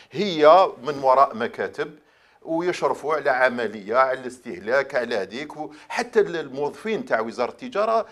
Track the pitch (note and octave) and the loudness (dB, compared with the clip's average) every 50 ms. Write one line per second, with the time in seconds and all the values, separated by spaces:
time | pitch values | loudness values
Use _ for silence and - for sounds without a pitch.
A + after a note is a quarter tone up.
0 | - _ - F#3+ G#3 G3+ F3 D#3 D3+ D3+ D#3+ F#3 F#3+ E3 - - A#2+ C#3 D3+ C3+ | -20 _ -8 -6 -4 -4 0 4 8 8 8 8 6 4 0 -4 -8 -8 -6 0
1 | C#3 C3+ C3 C3 C#3 - - A2 A#2 A2 - - G#2+ F#2+ - - D3+ E3 E3 - | 2 4 6 6 6 4 2 0 -6 -4 -4 -4 -6 -6 -6 -6 -8 -8 -10 -14
2 | _ _ _ _ _ _ _ _ - - E3 E3 E3+ F3+ E3+ - D#3+ C#3+ C3 - | _ _ _ _ _ _ _ _ -10 -6 -4 -2 -2 -2 -2 0 0 -2 -2 -2
3 | C3+ C#3+ D#3 D3+ C3+ C#3+ C3 B2+ C3 B2+ A#2+ A#2+ A#2+ G#2+ G2+ A2 G2 F#2+ A2+ B2+ | -2 -4 -4 -2 0 0 2 2 2 2 2 0 -4 -4 -6 -8 -6 -2 2 2
4 | C3 C3 C3 C3+ B2+ B2 - - - A#2+ F#2+ F2 F#2+ G#2+ B2 C#3 C3+ C3+ - C3 | 2 2 0 -4 -6 -10 -14 -12 -12 -12 -12 -10 -4 0 0 0 0 0 -2 -4
5 | A#2+ A#2 A#2+ G#2+ F#2+ F#2 G2+ B2 D3+ D3 - D3 D3+ D3 - - - - - - | -2 -2 -2 -4 -4 -6 -8 -10 -10 -10 -12 -12 -12 -14 -14 -18 -16 -10 -6 -6
6 | B3 A#3+ - A3+ G3+ E3 E3+ E3 D3+ C#3 B2+ C3+ D3 C#3+ - - - G#3+ A3 F3+ | -6 0 0 2 2 2 -2 -6 -8 -8 -6 -6 -6 -6 -6 -6 -6 -6 -4 -4
7 | B2 - C3+ A2+ A2 A#2 G#2 G#2 A#2+ A#2 A2 - C3+ B2 C3 F#3+ G#3 A3 A3 A3+ | -2 -2 -2 -2 -2 -4 -4 -4 -4 -4 -4 -8 -14 -8 -4 -2 -2 0 0 -2
8 | A3 - | -2 -4